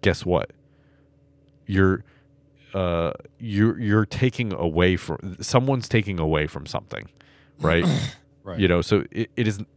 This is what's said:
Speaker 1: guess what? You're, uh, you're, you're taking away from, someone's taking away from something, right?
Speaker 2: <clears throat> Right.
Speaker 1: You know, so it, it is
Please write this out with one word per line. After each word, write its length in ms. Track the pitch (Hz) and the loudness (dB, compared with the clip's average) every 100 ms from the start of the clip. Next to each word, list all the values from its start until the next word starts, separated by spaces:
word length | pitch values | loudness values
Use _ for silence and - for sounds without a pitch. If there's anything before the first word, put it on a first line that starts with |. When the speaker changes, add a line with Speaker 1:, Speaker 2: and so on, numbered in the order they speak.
Speaker 1:
guess 240 | 101 85 | 0 0
what? 280 | 92 87 - _ _ _ _ _ _ _ _ _ _ _ - | 0 -2 -2 _ _ _ _ _ _ _ _ _ _ _ -2
You're, 360 | 95 95 95 - _ _ _ _ _ _ | 2 4 2 -6 _ _ _ _ _ _
uh, 400 | 98 90 85 82 - - _ | -4 -2 -2 -2 -6 -16 _
you're, 400 | 117 101 110 - | -6 2 2 2
you're 280 | 110 104 104 | 2 2 2
taking 480 | - 127 - 117 | 0 -2 -2 -6
away 420 | 92 85 78 90 90 | -2 -2 4 4 4
from, 400 | - 80 95 90 | -2 -8 -8 -10
someone's 440 | - 127 131 135 110 | 0 2 2 -2 0
taking 320 | 117 98 92 | 0 0 -2
away 280 | 78 78 76 | 0 0 -2
from 180 | - 73 | -6 -10
something, 420 | - - - - _ _ _ _ _ | -10 -10 -14 -14 _ _ _ _ _
right? 240 | 78 82 | 2 2
Speaker 2:
<clears throat> 320 | 85 71 - - _ _ | 2 0 -2 -10 _ _
Right. 140 | 98 87 | -14 0
Speaker 1:
You 80 | 95 | 2
know, 160 | 87 | 2
so 220 | 82 104 - | 2 0 0
it, 180 | - 110 - | -6 -8 -2
it 100 | 110 | -2
is 140 | 101 - | -2 -10